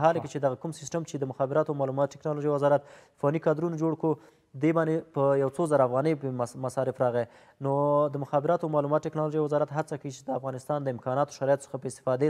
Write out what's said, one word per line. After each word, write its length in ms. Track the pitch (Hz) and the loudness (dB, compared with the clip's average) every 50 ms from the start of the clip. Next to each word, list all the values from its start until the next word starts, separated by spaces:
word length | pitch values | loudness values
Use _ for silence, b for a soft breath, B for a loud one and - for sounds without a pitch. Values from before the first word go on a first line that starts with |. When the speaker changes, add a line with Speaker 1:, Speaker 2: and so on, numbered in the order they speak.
| 147 | 4
Speaker 1:
حاله 140 | 165 170 165 | 4 4 2
کې 40 | 156 | -2
Speaker 2:
واه. 100 | 143 - | -6 -6
Speaker 1:
چې 60 | 147 139 135 | -2 0 0
دغه 140 | 127 - - | -2 -2 -6
کوم 140 | 165 156 - | -10 -10 -10
سیستم 300 | 143 - - 170 160 - | -10 -6 -6 -6 -6 -6
چې 160 | - 143 139 | -6 -6 -6
د 80 | 131 127 | -6 -2
مخابراتو 420 | - 139 127 143 156 156 - 147 | -2 -2 0 2 2 2 2 0
او 60 | 143 139 | -2 -2
معلومات 320 | 131 131 139 143 139 - | -2 0 0 0 0 -2
ټکنالوژۍ 400 | 143 - 156 147 147 143 151 147 | -6 -6 -6 -4 -2 0 0 0
وزارت 320 | 139 143 139 143 139 B B B B B B B _ - | 2 4 4 4 4 B B B B B B B _ 0
فني 180 | 143 151 165 - 170 | 0 0 2 2 0
کادرونو 320 | 151 147 165 175 165 151 160 | 0 2 0 -4 -2 -2 -2
جوړ 160 | 165 156 160 - | -2 -2 0 0
کړو، 340 | 160 151 131 - - _ _ _ _ - | -2 -2 -2 -6 -14 _ _ _ _ -6
دې 180 | 135 147 160 160 165 | 0 0 2 2 2
باندې 180 | 160 160 160 160 - - - | 2 2 0 -2 -4 -4 -2
په 240 | 143 139 139 139 139 | 2 2 4 4 4
یو 120 | 139 135 | 2 0
څو 160 | - - 175 156 | 0 -2 0 2
زره 160 | 151 139 131 120 | 4 4 4 4
افغانۍ 280 | 123 131 143 160 160 143 | 2 0 0 0 0 0
پرې 100 | 139 135 127 123 | -2 -6 -4 -4
مص-، 180 | 120 117 - 131 131 | -4 -4 -6 -8 -8
مصارف 360 | 127 - 139 131 127 123 - | -6 -2 -2 -2 -2 0 0
راغی. 220 | 131 123 117 120 117 B B B B B B _ 139 | 0 0 0 0 -2 B B B B B B _ -4
نو 60 | 135 139 143 143 147 147 147 147 147 139 | -2 0 0 2 2 2 2 2 0 -2
د 80 | 143 139 | -4 -6
مخابراتو 440 | - - 143 139 160 175 170 - 156 | -2 -2 0 2 2 0 0 0 0
او 60 | 156 | 0
معلومات 340 | 147 143 143 147 156 - 160 | 0 0 2 0 0 0 -2
ټکنالوژۍ 340 | 151 156 156 151 147 156 151 | -4 -2 -4 -2 0 -2 0
وزارت 260 | 143 151 147 151 139 139 156 | 0 2 0 0 0 -2 -4
هڅه 240 | 156 - 156 143 | -4 -4 -6 -8
کوي 100 | - 143 | -8 -10
چې 160 | 131 - - - | -12 -12 -8 -6
د 80 | 262 127 | -6 -6
افغانستان 460 | 127 135 131 127 - - 151 147 139 135 | -6 -6 -8 -8 -6 -4 -4 -2 -2 -4
د 60 | 123 | -4
امکاناتو 420 | 113 - 131 127 139 147 - - - | -4 -4 -2 0 0 0 -2 -2 -4
شرایطو 280 | 135 135 139 139 - | 0 2 2 2 0
څخه 160 | - - 135 - | -6 -12 -10 -8
په 60 | 135 | -10
استفادې 380 | - - - 131 127 127 143 | -12 -6 -2 -2 0 2 2